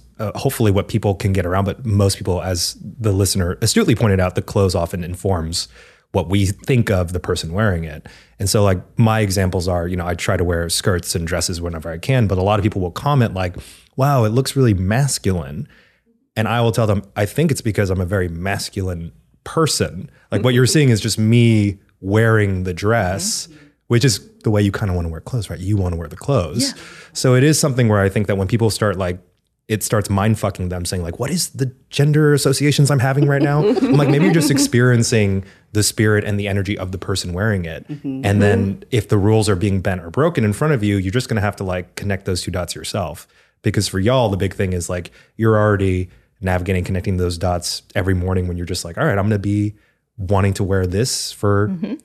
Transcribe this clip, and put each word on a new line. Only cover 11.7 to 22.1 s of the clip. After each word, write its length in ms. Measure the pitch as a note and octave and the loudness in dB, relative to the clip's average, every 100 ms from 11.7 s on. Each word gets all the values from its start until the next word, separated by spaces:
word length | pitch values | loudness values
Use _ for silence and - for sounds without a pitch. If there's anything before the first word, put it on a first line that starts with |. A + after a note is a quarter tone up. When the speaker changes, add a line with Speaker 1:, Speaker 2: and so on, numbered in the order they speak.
| E2 E2 | -8 -10
Speaker 1:
I 80 | E2 | -10
can, 280 | - C3 G#2 | -2 2 2
but 100 | F#2+ | 2
a 40 | |
lot 160 | F#2+ G#2+ | 2 2
of 40 | |
people 160 | F#2+ G2 | 0 -2
will 100 | F2 | -6
comment 420 | - C#3+ C#3+ A2 | -4 -2 2 0
like, 200 | F#2 F#2 F2 - - _ - | 0 -6 -6 -16 -20 _ -2
"Wow, 280 | C#3 C#3 | 2 2
it 60 | G#2+ | 2
looks 260 | A#2 C3+ C#3 | 0 0 2
really 180 | B2+ | 2
masculine." 960 | F#2 F#2 A#2 C#3 - G2 F2+ C#2 D2+ C#3+ - _ _ _ _ _ - | 2 2 0 0 -2 -2 -2 -4 -10 -12 -16 _ _ _ _ _ -4
And 120 | G#2+ | -2
I 120 | A#2+ | 0
will 100 | A#2 | 0
tell 140 | A2+ A2 | 2 0
them, 160 | G2 - - | 0 -2 -4
"I 100 | G#2 | -4
think 240 | - E3 | 0 0
it's 80 | C3 | 0
because 300 | A2+ G2+ G2 | -2 -2 0
I'm 100 | F#2 | 0
a 40 | F2+ | -2
very 220 | G2+ F2+ | -2 -2
masculine 840 | E2 F#2+ G2 - - F#2 E2+ E2 - _ _ | -4 -4 -4 -6 -6 -6 -6 -10 -16 _ _
person." 640 | - - D#3 - F#2 F2 - _ - | -6 -2 0 0 -4 -6 -14 _ -6
Like, 100 | G#2+ | -2
what 100 | A#2+ | 2
you're 140 | B2 B2+ | 4 4
seeing 220 | D#3+ C#3 | 4 4
is 120 | G#2+ | 2
just 160 | A2 A2 | 0 0
me 600 | A2 A#2+ A#2 A2 G2+ F#2+ _ _ | 2 4 6 4 2 -2 _ _
wearing 640 | F#2+ | 0